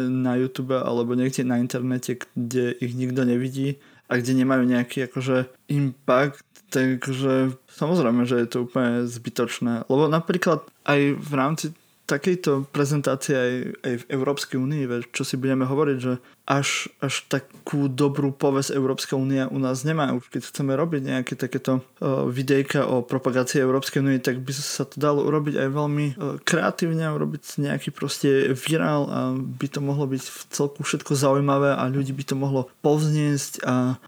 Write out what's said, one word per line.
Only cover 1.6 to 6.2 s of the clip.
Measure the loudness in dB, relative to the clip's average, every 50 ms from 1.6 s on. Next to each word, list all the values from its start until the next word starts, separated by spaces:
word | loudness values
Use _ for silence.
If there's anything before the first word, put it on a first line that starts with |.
| 0 0 -2 -4 -2 -2 -2 -4 -2 -4 -6 -6 -8 -10
kde | -6 -6 -6 -2 0 0 0 0 -2
ich | -4 -6 -6 -4
nikto | -4 -4 -2 0 0 2
nevidí | 2 2 2 0 -2 -4 -2 -2 -2 -4 -6 -10 -20 -20 -20 _
a | -2 -2
kde | -2 2 2 2
nemajú | 4 4 4 4 4 4
nejaký | 4 4 2 0 -2 -2 -4 -4
akože | -4 -4 -4 -2 2 2 2 0 -2 -8 _ _ -4
impact, | -2 0 0 0 -2 _ 0 2 4 4